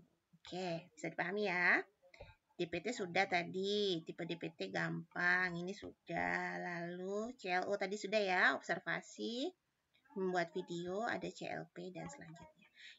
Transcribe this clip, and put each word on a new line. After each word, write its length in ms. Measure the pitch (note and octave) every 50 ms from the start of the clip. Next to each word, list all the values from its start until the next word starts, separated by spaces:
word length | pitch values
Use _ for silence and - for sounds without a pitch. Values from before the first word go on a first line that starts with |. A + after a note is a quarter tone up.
| - _ _ _ _ _ - _
Oke, 520 | - - F3 F3+ F#3 F3 E3 D#3+ D#3+ - _
bisa 160 | - - E3
dipahami 360 | E3 - F3 F3 G3 G#3 G#3
ya. 360 | F#3+ F3 F3+ F3 F#3 G#3+ F4 G4 - _ _ _ - - - - - - _ _ _ _
D 120 | - F3 E3+
P 80 | - F3
T 160 | - A3 B3
sudah 320 | - G3+ F3 E3+ F#3 G3
tadi, 720 | F#3+ F#3 F3 F3 E3+ F3+ F#3 F#3+ G3 G#3 G#3 G#3 G3 F3 E3 E3
tipe 160 | - F3 - E3+
D 160 | E3 E3+ E3+
P 80 | E3 E3 E3
T 160 | - G3 F#3+
gampang, 800 | F#3+ E3+ E3+ E3 E3+ E3+ E3 - - F3 F3 F3 F3+ F3+ F#3 F3+ E3+ E3+
ini 160 | F3 F#3 G3+
sudah. 800 | - F#3 F3 - _ _ - - F3 F3 F3 F3 F3 F3+ F3+ F3
Lalu 800 | F3 F3+ F3+ F3 E3+ E3+ F3 F3 F3+ F#3 F#3+ G3 G#3 A3 B3 B3+
C 160 | - - F#3
L 160 | F3+ F#3 F#3
O 80 | - G3+
tadi 240 | G3+ G3 F#3+ G3+ G#3
sudah 220 | - F#3+ G#3 G#3+ G3+
ya, 200 | F#3 F3+ F#3 G#3+ B3+ -
observasi, 960 | D#4 - - F3 - - - - F3 - - - - G#3+ G#3+ A#3 B3 C#4 F#4 - _ _ _ _ _ _ _ _ _ _ _ -
membuat 400 | G3 F#3+ F#3 F3+ F3 E3+ E3+ -
video, 480 | F#3 F3+ - F3 E3+ F3 F3+ F#3 G#3 A#3
ada 240 | - - F#3+ -
C 240 | F#3 - - F3 -
L 160 | - D#3 D#3+ E3 _
P 160 | F3 F3+ F#3
dan 160 | F3+ E3 E3+
selanjutnya. 600 | E3+ - D#3 E3+ E3 - - - - - _ - - _ - - - -